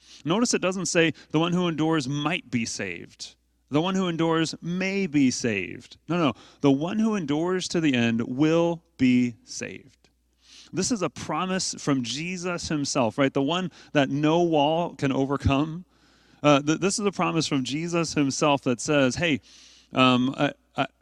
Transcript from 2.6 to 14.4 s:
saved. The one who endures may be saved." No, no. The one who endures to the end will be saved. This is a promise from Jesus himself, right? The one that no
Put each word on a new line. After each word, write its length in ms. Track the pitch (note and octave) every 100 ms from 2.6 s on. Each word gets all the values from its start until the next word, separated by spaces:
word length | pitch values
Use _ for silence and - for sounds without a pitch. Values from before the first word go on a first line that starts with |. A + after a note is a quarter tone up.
saved. 720 | A2+ - G2+ F2 - - - - _ _ -
The 100 | C#3
one 140 | F3
who 140 | F#3+ F#3
endures 480 | E3 E3 D#3+ D#3+ -
may 460 | E3 F3+ F#3 G3 F#3+
be 240 | C#3+ C3
saved." 680 | A#2+ A#2+ G2+ F2 - - - -
No, 100 | F3
no. 140 | D#3 - - -
The 120 | C#3+
one 260 | C#3 E3 G#3+
who 160 | A3
endures 540 | G#3 D3 D3 F3 F#3 E3+
to 120 | F3
the 140 | D#3+
end 280 | B2+ A#2 A2+
will 600 | A#2 B2+ D#3 E3 E3+ E3 _ -
be 360 | C3 B2 B2 A2+
saved. 640 | - - G#2+ F#2+ - _ _ _ _ _ _ - -
This 180 | - F#3
is 120 | A#3
a 80 | E3+
promise 680 | - - D#3 F#3 F#3 - -
from 240 | - C3+
Jesus 680 | A#2 B2+ E3+ F3+ F3 F3 -
himself, 500 | D#3 C#3 D3 A#2 B2
right? 140 | C3+
The 100 | C#3
one 280 | C#3 F3 F#3 - -
that 180 | D3+ C3+
no 320 | C#3 D3+ E3+